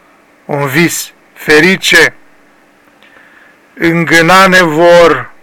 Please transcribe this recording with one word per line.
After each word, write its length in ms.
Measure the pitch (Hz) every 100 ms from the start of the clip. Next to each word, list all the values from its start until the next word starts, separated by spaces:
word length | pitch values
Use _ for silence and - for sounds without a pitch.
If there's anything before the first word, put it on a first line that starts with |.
| _ _ _ _ -
un 220 | 147 139
vis 440 | 139 165 - - _ _
ferice, 800 | - - 151 175 190 - 175 135 - _ _ _ _ _ _ _ _ _ _ _ _ _ _ _
îngâna 760 | - 170 170 160 165 165 185 190
ne 140 | 185
vor 680 | 170 151 175 175 165 135 - _